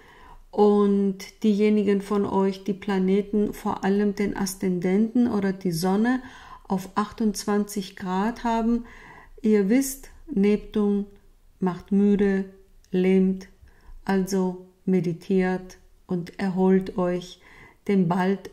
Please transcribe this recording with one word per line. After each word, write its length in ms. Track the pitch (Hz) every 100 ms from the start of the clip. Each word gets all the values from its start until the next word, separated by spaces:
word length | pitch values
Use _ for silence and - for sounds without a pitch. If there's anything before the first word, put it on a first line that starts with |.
| - - - - -
Und 920 | - 208 208 202 202 196 190 - -
diejenigen 580 | 220 202 214 214 202 196
von 240 | 190 208 196
euch, 380 | 196 196 190
die 100 | -
Planeten, 800 | 196 - 190 185 196 202 214 208
vor 300 | - 208 -
allem 320 | 190 202 208 196
den 200 | 208 -
Aszendenten 920 | 196 - 190 180 185 190 220 247 240
oder 260 | 208 196
die 200 | 190 185
Sonne 500 | 165 185 196 233 254 - - - - -
auf 220 | 190 185 -
achtundzwanzig 1000 | 214 - 220 196 - 208 208 - 190 -
Grad 480 | 185 185 208 240
haben, 420 | 233 226 226 233 240 - - - - -
ihr 260 | 220 214 196
wisst, 400 | 247 269 - - - -
Neptun 720 | 240 202 208 - 214 208 202 202 - _ _ _ _
macht 320 | 185 180 -
müde, 540 | 196 202 202 202 190 190 - - - _
lähmt, 580 | 185 185 190 185 185 - _ - - - - -
also 600 | 196 185 196 185 180 - _ -
meditiert 920 | 185 175 170 - 190 185 180 - - _ _ -
und 320 | 180 170 -
erholt 580 | 196 180 185 190 185 -
euch, 440 | 180 180 180 - - - - _ -
denn 200 | 196 170
bald 420 | 185 185 196 -